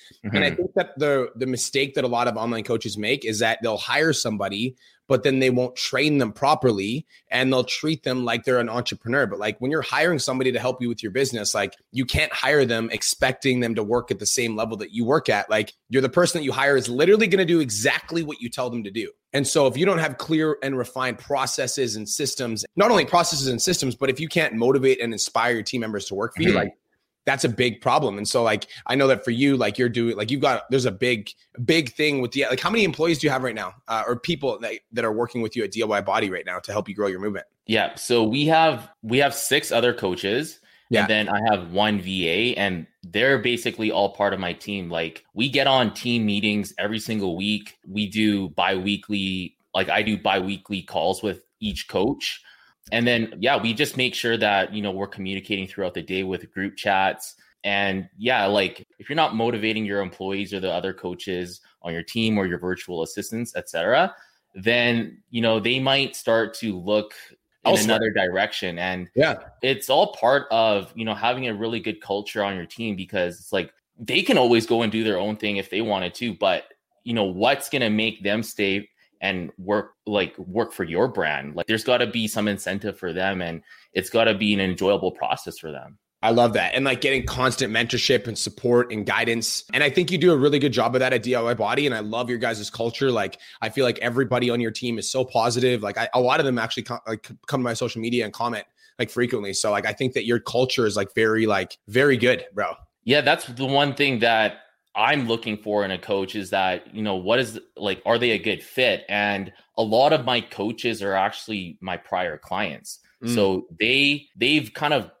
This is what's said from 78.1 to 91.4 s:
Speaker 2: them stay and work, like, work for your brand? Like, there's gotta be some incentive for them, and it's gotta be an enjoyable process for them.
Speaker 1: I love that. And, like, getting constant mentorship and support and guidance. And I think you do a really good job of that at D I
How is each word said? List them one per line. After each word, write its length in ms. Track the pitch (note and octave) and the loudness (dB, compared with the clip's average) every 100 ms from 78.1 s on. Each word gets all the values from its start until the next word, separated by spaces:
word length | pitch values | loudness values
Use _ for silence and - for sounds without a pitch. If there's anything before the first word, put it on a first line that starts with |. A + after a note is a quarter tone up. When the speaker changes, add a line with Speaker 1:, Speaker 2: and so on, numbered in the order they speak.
| A2 | -2
Speaker 2:
them 200 | G2 G#2+ | -2 -2
stay 440 | A2 - G2 G2 - _ _ _ | -2 -2 0 -2 -6 _ _ _
and 300 | G2 F#2 E2+ - | -4 -4 -8 -8
work, 360 | F#2 G#2 G2 _ - | -2 -2 -2 _ -2
like, 320 | G2+ F2+ - | 0 0 -6
work 340 | F2+ G2 - | -6 -4 -4
for 120 | - | -6
your 240 | E2+ E2 B2 | -4 0 0
brand? 480 | G2 D#2+ C#2+ C#2+ D#2 | 0 -2 -2 -6 -6
Like, 100 | - | -4
there's 180 | A2 | -4
gotta 220 | C3 B2 A#2+ | 0 0 0
be 220 | A#2 A2 | -2 -4
some 200 | A2+ G#2 | -2 -2
incentive 520 | G2 - G2 G#2 - | -2 -6 -6 -6 -8
for 140 | F2+ | -6
them, 280 | E2+ F#2+ F#2 | -2 -2 -2
and 220 | E2+ E2 - - _ | -6 -8 -14 -20 _
it's 200 | - - | -4 0
gotta 240 | A2+ A2+ G2+ | 2 2 2
be 180 | G#2 | 2
an 60 | G2+ | 2
enjoyable 520 | F#2+ F2 F#2+ G2 F#2 | 0 2 2 2 0
process 460 | - - - - - | -4 -4 -4 -6 -12
for 140 | D#2+ | -12
them. 260 | C#2 C#2 C#2+ _ _ | -12 -16 -20 _ _
Speaker 1:
I 80 | A2 | 2
love 240 | A#2 A#2+ | 6 6
that. 220 | G#2+ F#2 B2+ | 4 0 0
And, 100 | C3+ | 0
like, 160 | B2+ | 0
getting 240 | C#3+ C3+ A#2 | 0 0 -2
constant 480 | B2+ B2+ - B2 | 0 0 0 0
mentorship 540 | A2+ A#2+ A#2+ - B2 A#2 | 0 0 0 2 2 0
and 100 | G#2 | -6
support 540 | G#2+ - B2 A#2+ A#2+ | -8 -4 4 4 4
and 160 | G#2+ G2 | -2 0
guidance. 560 | G2+ A#2 A#2 A2 - - | 0 2 0 -2 -6 -2
And 100 | C3+ | 0
I 60 | D3 | 2
think 220 | E3 D#3+ | 2 0
you 80 | F3 | 4
do 120 | F3+ | 4
a 60 | D3+ | 6
really 220 | C#3+ C#3+ | 4 4
good 120 | C#3 | 2
job 240 | A#2 A#2 B2+ | 2 2 2
of 40 | |
that 140 | B2+ | 2
at 100 | B2+ | 0
D 100 | A2+ | 0
I 80 | B2 | 0